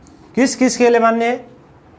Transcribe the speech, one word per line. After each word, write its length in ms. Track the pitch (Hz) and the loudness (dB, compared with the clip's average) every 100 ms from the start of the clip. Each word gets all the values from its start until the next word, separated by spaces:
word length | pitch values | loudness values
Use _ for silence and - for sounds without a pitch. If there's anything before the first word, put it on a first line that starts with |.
| - - - - | -20 -20 -10 -2
किस 200 | 262 - | -2 0
किस 220 | 254 240 | -2 0
के 120 | 240 | 2
लिए 100 | 233 | 2
मान्य 260 | 226 226 233 | 2 0 -2
है? 100 | 247 - - - - _ | -6 -10 -20 -20 -20 _